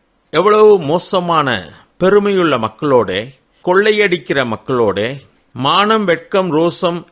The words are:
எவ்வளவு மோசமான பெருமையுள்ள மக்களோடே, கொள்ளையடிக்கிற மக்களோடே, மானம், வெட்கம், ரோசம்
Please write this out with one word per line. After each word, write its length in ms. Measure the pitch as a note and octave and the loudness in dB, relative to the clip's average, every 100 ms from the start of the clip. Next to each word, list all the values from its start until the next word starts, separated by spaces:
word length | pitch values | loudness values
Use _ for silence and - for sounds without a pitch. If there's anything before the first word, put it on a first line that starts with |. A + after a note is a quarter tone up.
| _ _ _ | _ _ _
எவ்வளவு 480 | D3+ G3 G#3+ G#3+ G3+ | -2 2 4 6 4
மோசமான 920 | C#3 E3+ - F#3+ E3+ D#3+ C#3 G#2 F2+ - _ - | 2 -2 -2 -4 -2 -2 0 -4 -6 -20 _ -4
பெருமையுள்ள 600 | F#3 G#3 G3+ F#3+ E3+ C3 | 2 2 2 0 0 0
மக்களோடே, 680 | A2 - D3+ B2+ F#2+ F#2 A#2+ - _ _ | -4 -6 0 2 2 -4 -6 -14 _ _
கொள்ளையடிக்கிற 800 | - F3+ G#3+ G#3+ G3+ F3 - D3+ | -2 0 2 2 0 -2 -4 -2
மக்களோடே, 720 | B2 G#2+ - B2+ A2 F#2+ A2 C#3 - _ _ | -2 -6 -4 0 0 0 -4 -6 -18 _ _
மானம், 520 | - C3+ F3 G#3 A3 | -6 -2 0 2 0
வெட்கம், 480 | G3 D#3+ - G3 F#3 | 0 -2 -2 -2 0
ரோசம் 520 | D3+ E3+ - F3 E3+ - | 0 0 -2 -4 -4 -10